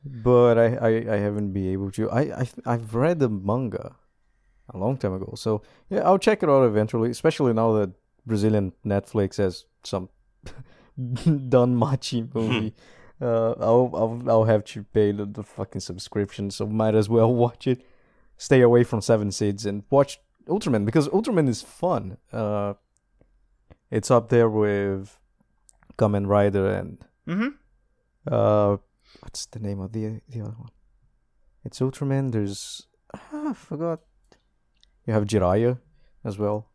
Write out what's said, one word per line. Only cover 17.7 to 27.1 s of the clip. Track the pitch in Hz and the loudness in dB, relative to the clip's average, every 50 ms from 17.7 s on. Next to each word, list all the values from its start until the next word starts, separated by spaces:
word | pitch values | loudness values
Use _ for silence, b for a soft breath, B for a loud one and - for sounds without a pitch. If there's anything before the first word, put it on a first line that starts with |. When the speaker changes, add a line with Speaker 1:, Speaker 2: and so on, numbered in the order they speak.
| 127 123 b b b b b b b b b b b | -2 -2 b b b b b b b b b b b
Speaker 1:
Stay | _ - - 139 131 | _ 0 4 6 8
away | 123 117 120 120 120 | 8 8 8 6 4
from | - - 110 | 4 0 -4
Seven | - - 117 107 104 101 | 2 2 2 2 2 -2
Seeds | 98 - 107 104 101 101 110 | -2 -2 -2 -2 -2 -2 -4
and | 104 101 104 101 _ | -6 -6 -6 -4 _
watch | 139 139 139 - - _ _ _ _ _ _ | 2 2 2 2 -2 _ _ _ _ _ _
Ultraman, | - 160 214 - 175 123 107 101 | -4 -4 -2 0 0 0 0 0
because | 107 113 160 139 | 2 2 2 2
Ultraman | 147 - 196 226 277 220 175 151 | 2 0 0 0 2 0 2 2
is | 131 113 - | 2 0 -4
fun. | - - - - - 180 170 117 101 95 95 _ _ _ - | -8 -18 -10 -4 -2 -2 -2 -2 -4 -8 -14 _ _ _ -8
Uh, | 113 110 104 104 104 101 101 101 _ _ _ _ _ _ _ _ _ _ _ _ _ _ _ _ _ _ _ - _ _ _ | -6 -4 -2 -2 -4 -4 -6 -8 _ _ _ _ _ _ _ _ _ _ _ _ _ _ _ _ _ _ _ -20 _ _ _
it's | - 110 104 - | -4 -4 2 4
up | 131 117 113 | 2 2 4
there | - 123 120 117 113 | 4 4 4 4 4
with | 107 107 107 104 101 101 101 98 98 98 98 101 _ _ _ _ _ _ _ _ _ _ _ _ _ _ _ _ - | 2 0 0 2 0 0 -2 -2 -4 -6 -8 -12 _ _ _ _ _ _ _ _ _ _ _ _ _ _ _ _ -2
Kamen | - 110 104 104 101 101 | 0 0 2 2 0 0
Rider | 98 104 104 101 104 98 101 95 95 98 | 2 2 4 4 4 2 2 0 0 -2
and | 95 92 - - - - _ | -2 -6 -10 -14 -18 -20 _